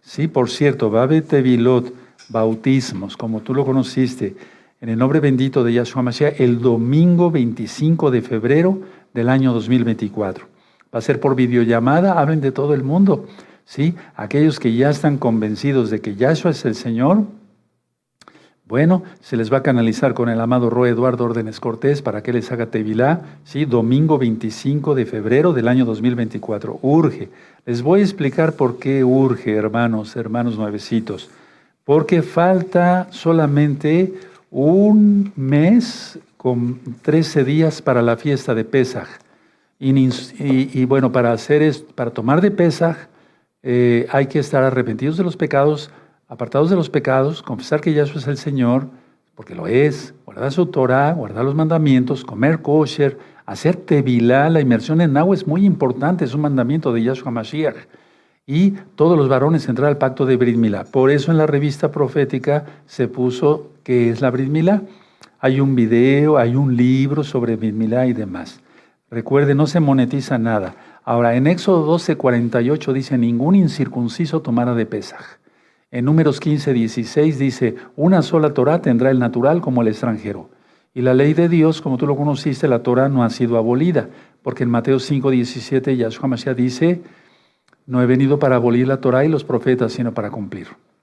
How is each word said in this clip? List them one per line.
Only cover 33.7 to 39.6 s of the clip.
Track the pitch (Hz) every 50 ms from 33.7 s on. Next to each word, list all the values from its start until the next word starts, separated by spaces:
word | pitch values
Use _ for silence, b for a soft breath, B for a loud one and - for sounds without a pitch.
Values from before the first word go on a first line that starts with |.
| 135 143 156 151 160 175 190 185 185 B B B B B B B
un | - 135 139 156 180 196 202 214 214 214 208 208 202 202 196 202 -
mes | 143 131 131 147 147 156 180 233 240 240 - - - - - - - _ _ _ _
con | - 127 123 123 120 120 127 123 - 123 113 -
trece | - 156 151 160 156 147 - 151 131
días | 131 147 160 160 156 156 -
para | - 139 127 120
la | 117 117 117
fiesta | 113 - 147 139 131 - - 117
de | 113 110
Pesaj. | - - 135 123 127 - 107 - - - - b b b b b b b b